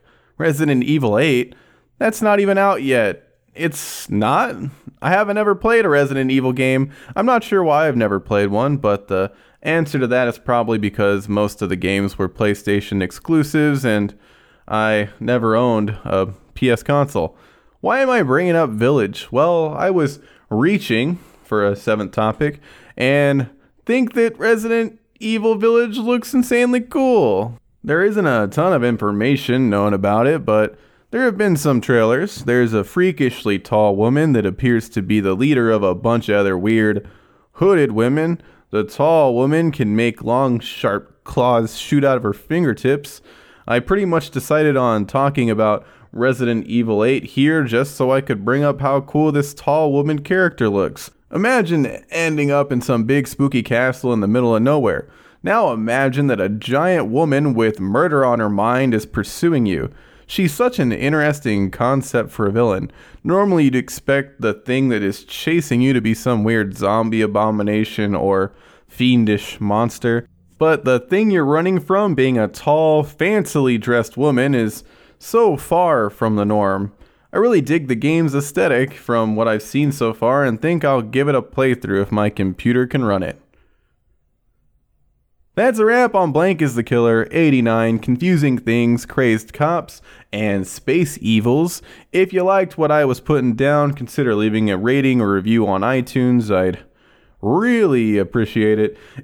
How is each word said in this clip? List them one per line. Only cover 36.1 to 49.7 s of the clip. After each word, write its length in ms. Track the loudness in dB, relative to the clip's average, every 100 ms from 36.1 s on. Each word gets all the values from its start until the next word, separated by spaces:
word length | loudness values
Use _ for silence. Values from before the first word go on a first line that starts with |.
| -2 0
of 80 | 0
other 200 | 0 0
weird 520 | 0 2 2 0 -6 -18 _ _ _
hooded 400 | 0 2 4 2
women. 500 | 2 0 0 -2 -4 -8 _ _
The 140 | -4
tall 500 | -4 -2 2 4 2
woman 360 | 2 2 2 0
can 260 | 0 0 0
make 260 | 0 -2
long, 380 | -2 0 0 -2
sharp 640 | -6 -6 -4 -4 -8 _
claws 540 | -6 0 2 2 -2 -6
shoot 260 | -2 0
out 120 | 2 0
of 60 |
her 120 | -2
fingertips. 880 | -6 -4 -2 0 0 -2 -2 -6 -20 -20 -20 -20 _ -4
I 140 | -2
pretty 240 | 0 -2 0
much 240 | -2 -4
decided 460 | -6 -2 2 2 2
on 300 | 2 0 -2
talking 420 | 0 0 0 0
about 380 | 2 0 0 -6 -20 _
Resident 540 | -2 -2 0 0 -2 -2
Evil 380 | -2 0 0
eight 200 | 2 0
here 400 | -2 0 2 2
just 300 | 0 -2 -2
so 160 | -2 0
I 120 | 0
could 220 | -2 -4
bring 200 | -2 0
up 160 | 0 -2
how 220 | -2 -2
cool 280 | -2 0 0
this 240 | 0 -2
tall 380 | -4 -2